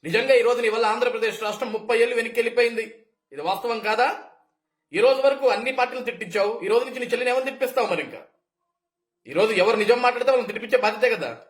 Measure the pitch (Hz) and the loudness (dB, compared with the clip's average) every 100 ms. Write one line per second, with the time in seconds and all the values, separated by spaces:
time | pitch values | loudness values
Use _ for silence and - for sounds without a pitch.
0 | 151 202 262 254 233 240 233 220 220 226 | -2 -2 4 4 4 2 0 0 0 0
1 | 240 226 220 - 214 208 247 214 214 226 | -2 0 -4 -4 -6 -6 -6 -6 -2 2
2 | 233 240 226 220 233 233 233 226 220 - | 2 0 -2 -2 -2 2 0 0 -8 -12
3 | _ _ _ 135 156 190 240 220 208 220 | _ _ _ -8 -4 -2 -4 -4 -2 2
4 | 262 - - _ _ _ _ _ _ 165 | 2 0 -12 _ _ _ _ _ _ 2
5 | 240 262 269 277 269 202 240 262 247 254 | 4 6 2 4 2 2 -2 -2 -2 -2
6 | 233 185 196 202 202 226 190 226 262 254 | -8 -10 -6 -2 -2 -2 0 0 0 -8
7 | 240 240 247 254 262 269 254 254 226 165 | -4 -2 0 0 -2 -4 -2 0 0 -2
8 | - 104 - _ _ _ _ _ _ _ | -6 -14 -20 _ _ _ _ _ _ _
9 | _ _ 110 156 214 196 190 214 208 240 | _ _ -8 0 0 2 2 2 4 4
10 | 247 247 254 254 220 214 220 269 208 214 | 4 2 2 2 0 -8 -2 0 0 0
11 | 247 214 131 113 | 0 0 -6 -10